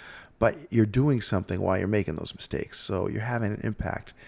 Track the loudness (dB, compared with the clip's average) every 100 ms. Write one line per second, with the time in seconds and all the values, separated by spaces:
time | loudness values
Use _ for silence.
0 | -20 -20 -10 2 2 2 0 4 4 4
1 | 4 2 2 -2 0 0 2 2 2 2
2 | 0 -4 -6 -10 -6 -6 -6 -8 -4 -2
3 | -2 -2 -2 -2 -2 -2 -4 -4 -4 -6
4 | -8 -20